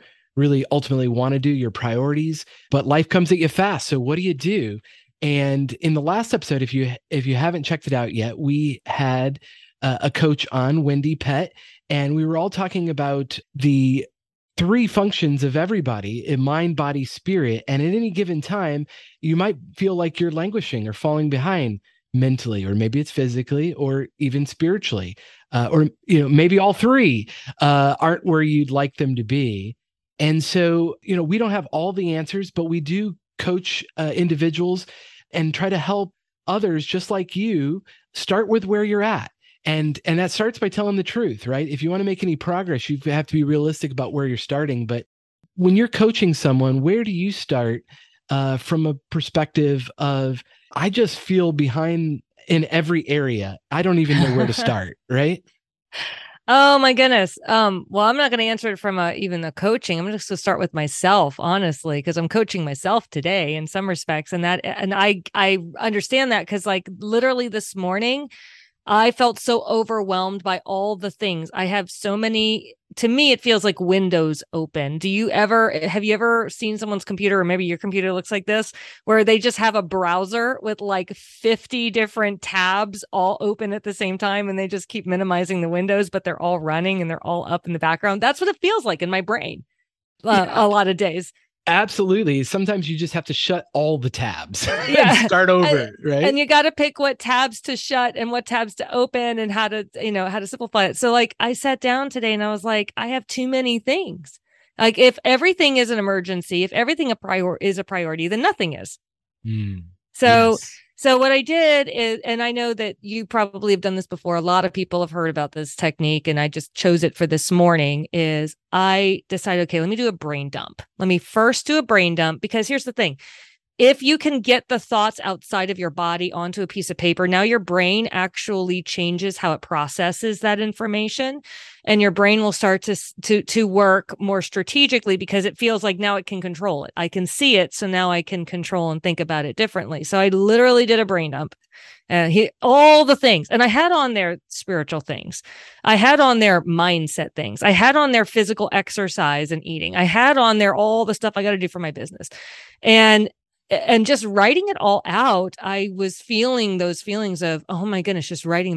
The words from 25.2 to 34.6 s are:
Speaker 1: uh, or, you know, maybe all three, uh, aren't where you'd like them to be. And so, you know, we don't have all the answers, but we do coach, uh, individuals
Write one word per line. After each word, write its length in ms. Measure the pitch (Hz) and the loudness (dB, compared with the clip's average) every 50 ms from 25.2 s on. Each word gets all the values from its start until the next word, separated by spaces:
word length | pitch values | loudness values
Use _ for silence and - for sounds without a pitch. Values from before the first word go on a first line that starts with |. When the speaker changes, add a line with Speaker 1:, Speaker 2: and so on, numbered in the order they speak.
| - - - _ _ - | -20 -20 -20 _ _ -4
Speaker 1:
uh, 160 | - 123 120 113 | -2 -2 0 2
or, 140 | - 156 156 151 - _ _ | 2 2 2 2 0 _ _
you 140 | - 185 151 | 4 4 4
know, 80 | 143 135 | 4 6
maybe 300 | 147 151 160 175 190 196 | 6 6 6 6 4 4
all 160 | 190 202 185 | 4 2 2
three, 520 | - 214 240 262 269 240 160 123 110 107 - - - - 131 - - | 2 2 4 4 6 4 4 2 0 -4 -8 -14 -18 -18 -12 -4 0
uh, 340 | 151 147 143 143 139 139 143 - | 2 4 4 4 4 2 2 2
aren't 260 | 151 160 175 - - | 2 0 0 0 0
where 160 | 185 160 156 | 0 2 2
you'd 280 | 156 151 151 147 147 127 | 2 2 2 2 2 2
like 260 | 135 139 143 139 - | 0 -2 -2 -2 -2
them 200 | - 147 135 131 | -2 -2 -2 -2
to 80 | 120 113 | -2 -2
be. 520 | 107 135 143 135 117 104 98 95 107 123 _ _ _ _ _ _ _ _ - | -2 -2 0 0 -2 -4 -4 -8 -10 -12 _ _ _ _ _ _ _ _ -2
And 260 | 156 156 156 160 147 | 0 2 2 0 0
so, 520 | - - 185 175 170 170 170 165 165 - _ | 0 0 2 2 2 2 2 0 -2 -4 _
you 140 | - - 190 | -4 -2 -2
know, 60 | 180 | 0
we 160 | 165 151 190 220 | 0 0 0 0
don't 120 | 233 214 | 0 0
have 140 | 202 202 156 - | -2 -4 -4 -4
all 220 | - 151 165 190 190 | -4 -4 -2 -2 -2
the 200 | 196 185 170 160 | -2 -2 -2 -2
answers, 360 | 160 156 - - 196 196 180 | -4 -4 -6 -6 -8 -6 -6
but 140 | - 175 165 | -4 -4 -2
we 160 | 165 165 170 | -2 -2 -4
do 360 | 151 143 180 202 214 208 170 _ _ _ _ - | -2 -2 -4 -4 -4 -6 -8 _ _ _ _ -8
coach, 440 | - 190 180 185 180 - - - - - - | -4 -2 -2 -2 -4 -4 -8 -8 -8 -10 -8
uh, 160 | - 160 151 - | -6 -4 -4 -2
individuals 680 | - 180 165 165 143 165 165 151 160 | 0 0 0 0 0 0 0 0 -2